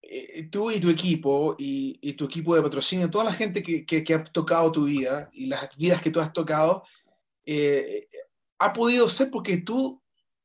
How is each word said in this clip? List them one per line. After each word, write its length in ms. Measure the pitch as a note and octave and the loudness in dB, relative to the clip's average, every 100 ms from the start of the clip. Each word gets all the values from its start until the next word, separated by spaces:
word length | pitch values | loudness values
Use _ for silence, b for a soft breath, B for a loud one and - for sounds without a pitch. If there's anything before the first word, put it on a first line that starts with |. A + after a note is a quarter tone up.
eh, 460 | - B2+ C3 E3 D#3+ | -14 -14 -12 -14 -8
tú 200 | G3 A3 | -4 -2
y 100 | G#3+ | 2
tu 80 | F3 | 2
equipo, 640 | D#3+ F3+ D#3+ C#3+ C#3 D#3 D3+ | 2 2 0 0 2 0 -2
y, 400 | C#3 C#3 C3+ - | -6 -4 -6 -6
y 120 | D3 | -10
tu 100 | C3+ | -6
equipo 320 | C#3+ E3+ E3 E3 | -6 -4 2 2
de 60 | |
patrocinio, 460 | C#3+ C#3 - F#3 E3+ | 2 -2 -2 0 0
toda 160 | G3+ | 0
la 80 | A3 | 0
gente 300 | F#3 G#3+ F#3 | -2 -2 -4
que, 240 | E3+ D#3+ - | -4 -4 0
que, 160 | D#3+ | -2
que 120 | D#3 | 2
ha 100 | D#3+ | 0
tocado 480 | D#3+ F3 D#3+ E3 E3 | 0 -4 0 2 4
tu 120 | D#3 | 2
vida 460 | C#3+ C#3+ B2+ C#3+ - | 0 0 -2 -4 -6
y 140 | - C3 | -10 -6
las 300 | C#3 C#3 C#3 | -6 -8 -2
vidas 240 | E3+ E3+ | 2 2
que 100 | D#3+ | 2
tú 100 | D#3+ | -2
has 120 | D#3 | -2
tocado, 500 | E3+ D#3 D#3 D#3+ F#3+ b b b b _ _ | -4 -2 2 2 2 b b b b _ _
eh, 640 | - D3+ D3 C#3 C#3 - - - - _ _ _ | -6 0 2 2 -2 -8 -10 -20 -20 _ _ _
ha 140 | G3+ | 0
podido 360 | A3 A#3 B3 A#3 | 2 4 6 4
ser 220 | - C4+ | 4 0
porque 280 | B3 F#3 F3+ | 0 -2 -2
tú 440 | F3+ B3 C4+ - _ _ _ _ | -2 -2 -2 -6 _ _ _ _